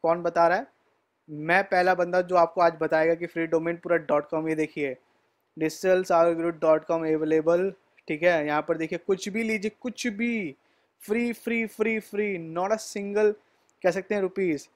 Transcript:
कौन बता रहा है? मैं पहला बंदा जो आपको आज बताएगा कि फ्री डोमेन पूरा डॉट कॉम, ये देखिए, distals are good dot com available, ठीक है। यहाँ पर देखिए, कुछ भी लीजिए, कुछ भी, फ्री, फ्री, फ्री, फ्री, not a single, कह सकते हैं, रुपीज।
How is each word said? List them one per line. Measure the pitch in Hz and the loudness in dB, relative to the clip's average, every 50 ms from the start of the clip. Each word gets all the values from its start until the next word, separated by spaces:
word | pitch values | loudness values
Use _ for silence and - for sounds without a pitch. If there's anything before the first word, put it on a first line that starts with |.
कौन | - 165 170 175 | 2 0 0 0
बता | 170 170 170 175 170 165 | -2 -2 2 4 4 4
रहा | 175 202 | 4 0
है? | 269 - _ _ _ _ _ _ _ _ _ _ _ - | -2 -8 _ _ _ _ _ _ _ _ _ _ _ -16
मैं | 151 151 151 160 175 190 196 | -14 -10 -2 2 2 2 2
पहला | 196 202 180 180 185 185 | 2 2 2 4 4 2
बंदा | 175 175 175 175 185 | 2 0 0 0 0
जो | 180 175 185 | 0 2 4
आपको | 175 170 165 - 190 | 4 4 4 4 2
आज | 175 170 165 160 | 2 2 2 0
बताएगा | 160 156 160 160 160 165 170 | -2 0 2 2 4 2 2
कि | 165 175 | 0 -2
फ्री | 165 - 170 165 | -8 -4 -4 -2
डोमेन | 160 165 160 160 170 170 | 0 0 0 0 -2 -6
पूरा | 170 - 175 170 | -6 -2 0 0
डॉट | 165 156 - 151 147 147 - | 0 0 0 0 0 0 -2
कॉम, | - 156 156 160 | -4 -4 -2 -2
ये | 156 | -2
देखिए, | 156 156 151 - 160 147 139 127 - _ _ _ _ _ _ _ _ _ _ _ 156 | -2 -2 -4 -4 -6 -6 -6 -6 -10 _ _ _ _ _ _ _ _ _ _ _ -4
distals | 160 156 147 - - 185 185 185 185 - | -4 -4 -4 -2 2 2 2 2 2 2
are | 180 165 170 170 170 | 4 4 4 4 2
good | 165 165 170 165 156 170 | 0 -2 -4 -4 0 4
dot | 160 156 156 156 - | 4 4 4 2 -2
com | 165 165 160 | -4 -2 0
available, | 160 156 156 160 156 156 160 151 160 170 175 185 196 185 _ _ _ _ _ _ - | 0 0 0 0 2 2 2 2 2 2 2 0 -2 -6 _ _ _ _ _ _ -8
ठीक | 160 151 | -6 0
है। | 165 180 175 156 147 | 2 2 2 2 0
यहाँ | 151 147 151 | 0 -2 -2
पर | 147 - 165 | 0 -2 -4
देखिए, | 160 160 160 180 170 | -4 -2 -6 -6 -8
कुछ | - - 196 185 - 208 | -2 -2 -4 -2 -2 -8
भी | 190 226 | -6 -4
लीजिए, | 226 220 220 214 185 220 - _ | -4 -2 -4 -2 -4 -6 -8 _
कुछ | - 254 - - - | -10 -10 -10 -6 -6
भी, | 247 202 202 233 240 233 220 196 151 135 _ _ _ _ _ _ _ _ _ | -6 -4 -4 -4 -4 -4 -4 -6 -8 -10 _ _ _ _ _ _ _ _ _
फ्री, | - - 214 233 240 240 | -8 -4 -2 -2 -2 -2
फ्री, | 233 - - - 233 226 226 | -4 -6 -6 -4 -2 -2 -4
फ्री, | 214 - - 214 226 226 220 | -4 -4 -2 -2 0 0 -2
फ्री, | 208 - - 202 208 208 196 175 165 165 160 | -6 -6 -4 -4 -2 -2 -4 -6 -8 -8 -4
not | 170 180 196 | -4 0 0
a | 220 214 | -2 -2
single, | - - - 208 202 202 202 208 214 208 208 - _ _ _ _ _ _ _ _ | -2 -10 -10 -8 -8 -2 0 2 2 2 2 0 _ _ _ _ _ _ _ _
कह | - 185 | 0 0
सकते | 170 190 185 _ 214 | 0 0 -4 _ -2
हैं, | 208 | -2
रुपीज। | 190 185 185 196 190 175 156 139 - _ _ | -2 -2 -2 -2 -2 0 -2 -2 -6 _ _